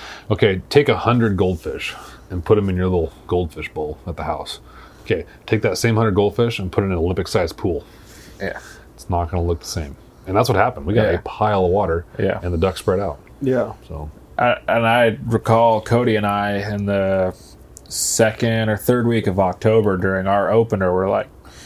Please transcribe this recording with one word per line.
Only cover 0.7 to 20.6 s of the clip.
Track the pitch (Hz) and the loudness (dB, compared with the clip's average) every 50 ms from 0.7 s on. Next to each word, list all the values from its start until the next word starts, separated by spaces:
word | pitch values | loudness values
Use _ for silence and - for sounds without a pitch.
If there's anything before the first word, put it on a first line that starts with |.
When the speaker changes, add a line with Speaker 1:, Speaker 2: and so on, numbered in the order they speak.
Speaker 1:
take | - 143 143 - | 2 4 4 4
a | 107 | 2
hundred | 90 - 113 120 123 113 107 98 | 2 2 2 4 4 2 2 2
goldfish | 90 95 92 92 - - - 67 - - - - - - - - - - - | 2 0 0 0 -2 -6 -8 -8 -8 -10 -10 -12 -14 -16 -18 -20 -20 -14 -10
and | 92 87 | -8 -4
put | - - 110 | 2 2 4
'em | 104 101 95 | 4 4 2
in | 92 | 0
your | 90 92 | 0 0
little | 92 92 87 80 78 - - - | 2 2 0 0 -2 -6 -12 -6
goldfish | - 90 90 90 80 - 78 - - - | -2 -2 -2 -2 -2 -6 -10 -12 -10 -8
bowl | 78 76 76 - - - | -6 -6 -6 -8 -10 -10
at | 87 80 | -10 -8
the | - 156 | -6 -6
house. | 165 156 - - - - - - - - - - - - - - | -6 -6 -6 -8 -12 -16 -16 -18 -20 -20 -20 -20 -20 -20 -12 -6
Okay, | - - 80 - - - - - | -4 -4 -4 -4 -8 -18 -20 -4
take | - 120 107 | -2 -2 0
that | - 107 90 | 0 0 0
same | - - 117 110 | 0 0 2 2
hundred | 110 117 110 92 | 2 2 2 2
goldfish | 101 101 104 - - 117 117 - - | 2 2 2 2 0 0 0 -2 -4
and | 95 92 | -6 -4
put | - - | -2 -2
it | 98 | 0
in | 95 | 0
an | 92 82 | 0 0
Olympic-sized | 82 90 87 98 90 - - 101 87 82 - - | 0 0 0 -2 -2 -2 -2 -2 -2 -2 -4 -4
pool." | - 95 80 73 - - - - - - - - - - - - | -4 -4 -4 -4 -8 -12 -20 -20 -20 -20 -20 -20 -20 -20 -14 -10
Speaker 2:
Yeah. | 294 - - - - - - - - - - | -10 -10 -10 -12 -14 -18 -20 -20 -20 -20 -20
Speaker 1:
It's | - - - | -16 -8 -4
not | 90 87 87 82 | -4 -2 -2 -2
gonna | 95 87 85 | -2 -2 -2
look | 87 85 - | -2 -2 -4
the | - | -6
same. | - - 85 76 69 64 - - - - - - | -8 -8 -8 -8 -8 -12 -18 -20 -20 -20 -16 -8
And | 92 95 | -2 0
that's | 107 - - | 2 2 4
what | 110 | 2
happened. | 92 - 123 - - 71 | 2 2 0 -2 -4 -4
We | 87 107 | 0 0
got | 117 107 98 | 2 2 2
Speaker 2:
Yeah. | - - | 0 -2
Speaker 1:
a | |
pile | - - - - 107 107 104 95 92 | -4 -8 -4 -2 0 2 2 2 2
of | 87 | 2
water, | 92 104 95 82 82 85 - - - - | 2 2 0 0 -2 -4 -4 -8 -6 -4
Speaker 2:
Yeah. | 104 95 - - | -2 -2 -2 -2
Speaker 1:
and | - 90 87 | -4 -4 0
the | 80 | 0
ducks | 95 95 90 - | 0 0 0 -2
spread | - 104 92 98 | -2 0 0 0
out. | 101 82 71 - - - - - | -2 -4 -6 -10 -14 -20 -12 -6
Speaker 3:
Yeah. | 143 131 127 120 104 92 - - - | -2 0 0 0 -2 -4 -8 -12 -16
Speaker 1:
So | - 78 76 76 78 - - - - - - | -14 -12 -12 -12 -12 -14 -18 -20 -10 -4 0
Speaker 2:
I, | 120 123 - - - | 0 0 0 0 -2
and | - 110 117 117 | -2 0 2 2
I | 110 120 123 120 113 104 - - | 2 4 4 4 2 0 -2 -2
recall | 117 120 120 - - 113 117 117 117 113 107 | -2 -2 0 2 4 4 6 6 4 4 2
Cody | - - 117 120 123 117 107 | 0 0 0 2 2 2 0
and | 107 104 | 0 0
I | 101 101 104 101 101 101 101 101 107 | 0 0 0 -2 -2 -2 -4 -4 -4
in | 104 101 101 | -4 -4 -2
the | 101 101 98 95 95 95 95 92 90 - - - - - - - - - - - - | -2 0 0 0 0 0 0 0 -2 -4 -8 -14 -20 -20 -20 -20 -20 -20 -20 -16 -12
second | - - - - - - 113 110 110 - 120 117 113 110 110 107 | -8 -6 -4 -2 2 2 2 2 2 0 0 0 2 2 0 0
or | 107 | -2
third | 101 - - 123 123 113 | 0 0 0 2 2 2
week | 120 117 110 - | 2 2 2 0
of | 101 90 101 | 0 2 2
October | 95 90 90 - - 110 110 113 104 104 95 | 2 0 0 0 2 4 4 4 4 2 0
during | 90 90 95 95 95 95 98 | 0 0 0 0 0 0 0
our | 101 101 95 85 | 2 2 2 2
opener | 107 113 | 2 2